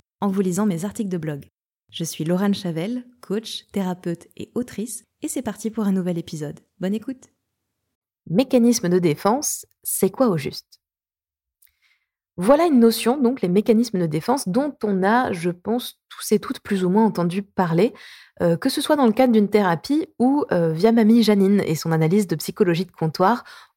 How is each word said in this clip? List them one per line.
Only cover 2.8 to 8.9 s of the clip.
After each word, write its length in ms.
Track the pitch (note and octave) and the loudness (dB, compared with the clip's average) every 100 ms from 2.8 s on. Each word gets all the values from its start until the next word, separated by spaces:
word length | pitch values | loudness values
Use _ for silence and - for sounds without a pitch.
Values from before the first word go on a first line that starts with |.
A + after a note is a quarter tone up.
| F#3 B3 A#3+ _ | -6 -8 -10 _
coach, 460 | - G3+ A3+ - - | -8 -8 -8 -14 -10
thérapeute 560 | G3+ F#3 F3+ F3+ E3+ - - | -6 -6 -6 -8 -10 -12 -18
et 160 | - | -10
autrice, 480 | - B3 - A3+ - - _ | -8 -8 -10 -12 -12 -18 _
et 60 | D4+ | -10
c'est 140 | D4+ | -8
parti 300 | B3+ G3 A3 | -8 -8 -8
pour 140 | A3 G3+ | -4 -2
un 60 | |
nouvel 260 | F#3+ F3+ E3+ | -2 -2 -6
épisode. 420 | E3 D#3 D3 D#3 _ _ | -8 -10 -10 -12 _ _
Bonne 160 | F3+ | -6
écoute. 360 | G#3+ G#3+ B3+ _ _ _ _ _ _ _ _ _ _ - | -6 -8 -14 _ _ _ _ _ _ _ _ _ _ -4
Mécanisme 600 | E3 C4+ B3+ A#3 A#3+ | -2 2 4 4 2
de 120 | F3 | 2